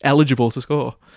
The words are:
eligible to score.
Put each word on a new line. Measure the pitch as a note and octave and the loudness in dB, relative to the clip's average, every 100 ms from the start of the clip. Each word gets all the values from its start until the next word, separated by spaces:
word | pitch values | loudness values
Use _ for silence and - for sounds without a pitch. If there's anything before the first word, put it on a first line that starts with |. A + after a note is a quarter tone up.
eligible | C#3 D3 C#3+ B2 A#2 | 0 2 2 2 0
to | C3 | -2
score. | - D3 B2 - _ | -6 -6 -6 -10 _